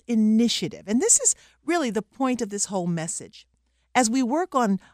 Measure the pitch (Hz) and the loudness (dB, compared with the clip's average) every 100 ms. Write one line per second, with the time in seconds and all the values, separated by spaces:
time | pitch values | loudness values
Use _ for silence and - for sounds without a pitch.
0 | - 226 214 220 233 - 160 - - 226 | -2 2 4 4 2 0 -4 -8 -4 0
1 | 403 - 523 - - _ - 339 262 214 | 4 4 2 -4 -8 _ -2 0 0 -2
2 | - - 262 247 226 202 - 196 175 170 | -6 -4 -2 -2 -4 -6 -4 -4 -2 -4
3 | 160 - - - - _ _ _ _ - | -4 -8 -14 -20 -20 _ _ _ _ 0
4 | 226 254 247 294 359 277 233 196 - | 0 0 0 -2 -2 0 2 0 -4